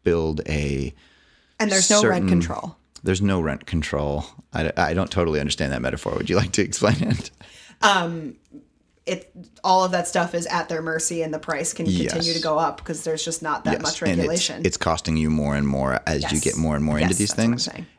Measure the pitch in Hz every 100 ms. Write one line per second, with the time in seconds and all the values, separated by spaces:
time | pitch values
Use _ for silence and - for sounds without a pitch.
0 | 95 85 80 78 - 76 71 69 65 -
1 | - _ _ _ _ - 214 190 175 208
2 | 214 180 95 90 82 - - - _ -
3 | - 92 101 95 78 69 - 82 76 73
4 | 73 73 - - _ - 78 - 80 85
5 | - 98 85 76 71 - 71 65 65 65
6 | - - - 87 107 - 87 - 104 -
7 | - - - _ - - - - 208 196
8 | 170 165 151 - _ - _ _ _ _
9 | - 185 - 180 - - 190 185 185 180
10 | 175 185 175 170 170 175 160 165 165 160
11 | - 170 160 156 - 147 170 - - 180
12 | 156 165 165 165 160 156 160 - - 151
13 | 165 156 - 160 160 147 - 147 151 -
14 | 165 175 - 170 - - 127 - - 80
15 | - 80 78 78 71 71 71 67 67 64
16 | - 78 71 73 - - 80 73 76 76
17 | 87 92 104 - 113 120 - - 170